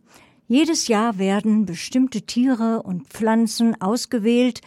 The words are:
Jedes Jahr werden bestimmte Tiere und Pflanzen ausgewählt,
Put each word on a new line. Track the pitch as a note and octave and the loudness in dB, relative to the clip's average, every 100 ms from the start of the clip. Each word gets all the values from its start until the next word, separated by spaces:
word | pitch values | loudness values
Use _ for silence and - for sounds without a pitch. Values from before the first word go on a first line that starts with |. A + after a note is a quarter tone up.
| _ - _ _ - | _ -20 _ _ -2
Jedes | B3 D#4 D#4+ - | 0 2 0 0
Jahr | G#3 A#3 F#3+ | 0 0 0
werden | F#3+ G3+ G#3+ G#3+ | 0 0 2 2
bestimmte | F#3+ E3+ - B3+ C4 G#3 | 0 -4 -4 0 0 -2
Tiere | - A#3 C4 A#3+ A3+ A3+ | -4 0 0 2 0 -2
und | - F3 - | -4 -8 -10
Pflanzen | - A3 A3+ A3+ - A#3 A3 | -4 0 2 2 2 0 0
ausgewählt, | F#3 B3 - B3 G#3 A#3+ B3+ A#3+ | -2 -4 -2 -2 2 2 2 -2